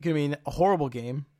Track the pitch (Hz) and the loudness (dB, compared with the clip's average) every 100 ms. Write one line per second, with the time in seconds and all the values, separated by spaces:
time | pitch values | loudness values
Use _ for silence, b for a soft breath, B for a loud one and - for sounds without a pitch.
0 | 170 156 143 147 - 120 185 185 135 117 | -2 0 0 -2 -6 2 4 4 0 -4
1 | 120 135 139 | -8 -8 -10